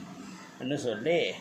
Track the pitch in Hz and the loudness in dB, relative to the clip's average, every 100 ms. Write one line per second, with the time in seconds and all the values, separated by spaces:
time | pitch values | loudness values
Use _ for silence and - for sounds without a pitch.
0 | - - - - - - 131 143 123 104 | -10 -12 -12 -14 -14 -8 -2 0 0 2
1 | 127 175 107 90 | 4 4 4 0